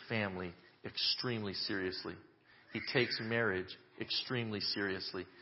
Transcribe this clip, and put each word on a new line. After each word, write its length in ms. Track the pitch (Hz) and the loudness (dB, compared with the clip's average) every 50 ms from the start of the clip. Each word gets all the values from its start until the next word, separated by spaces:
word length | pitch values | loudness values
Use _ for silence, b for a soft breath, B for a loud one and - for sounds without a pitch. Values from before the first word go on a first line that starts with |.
| - | -6
family 460 | - 120 110 104 98 92 92 92 87 85 B B B B B - | -2 0 2 2 2 0 -2 -4 -4 -6 B B B B B -10
extremely 680 | 104 - - - - - - - 127 117 110 107 101 92 | -6 -2 0 2 2 2 2 0 0 0 0 0 -2 -2
seriously. 600 | - - - 101 98 92 92 90 - - 87 87 - - - - _ B B B B B - - | -2 -2 0 0 2 2 0 0 -2 -4 -6 -6 -8 -12 -20 -20 _ B B B B B -6 -6
He 60 | 110 - - - | -4 -2 2 4
takes 260 | 135 123 - - - | 4 4 4 2 -2
marriage 460 | 117 110 117 117 117 104 95 92 90 92 - - - - - - | 0 2 2 4 4 4 4 2 0 -2 -8 -12 -16 -12 -10 -8
extremely 600 | 110 - - - - - 131 120 117 110 107 101 | -4 -2 -2 -2 0 0 0 0 0 0 -2 -2
seriously, 680 | - - - 107 101 98 95 92 90 - - 95 87 B B B | -2 0 0 0 0 0 0 -2 -2 -4 -4 -4 -6 B B B